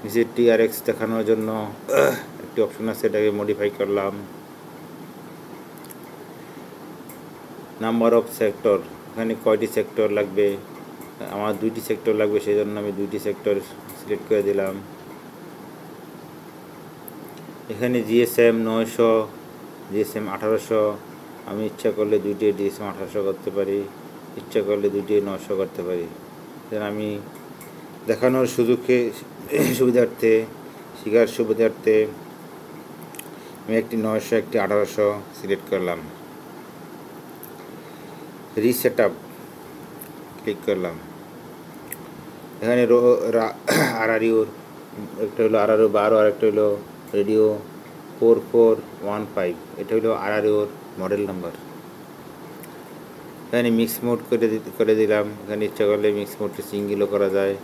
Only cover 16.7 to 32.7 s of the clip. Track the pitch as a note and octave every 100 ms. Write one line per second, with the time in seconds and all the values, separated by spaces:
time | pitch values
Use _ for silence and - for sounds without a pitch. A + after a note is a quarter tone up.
16.7 | - - - - - - - - - -
17.7 | G#2 B2 B2 G#2+ A#2 A#2+ - A#2 A2+ A2+
18.7 | A2+ A2+ A2+ A2+ A2+ A2 - - - -
19.7 | - - G2 G#2+ A2 G#2 F#2+ G#2+ A2 -
20.7 | A2 G#2+ G#2 - - - - - G2+ G#2+
21.7 | - A#2 G#2 G#2+ G#2 G2 G2+ G#2+ F#2+ G2+
22.7 | - G#2 F#2+ F#2+ G#2+ G2 F#2+ - F#2+ G2
23.7 | G2+ G2 - - - - - - A2+ G2
24.7 | G#2 G2+ G2+ F#2+ G#2 G2+ F#2+ - G2 F#2+
25.7 | - F2 F2+ E2 - - - - - -
26.7 | G#2+ G#2 G#2+ G#2+ G#2 G2+ - - - -
27.7 | - - - - A2 B2+ C3 B2 B2+ A#2
28.7 | B2 B2 B2+ A#2+ G2+ - - - D3 D3
29.7 | B2 B2+ A#2+ A#2 - A2+ A2 A2+ - -
30.7 | - - - - A2 C3 - A2+ G#2+ A2+
31.7 | A2 - G#2+ G#2+ - - - - - -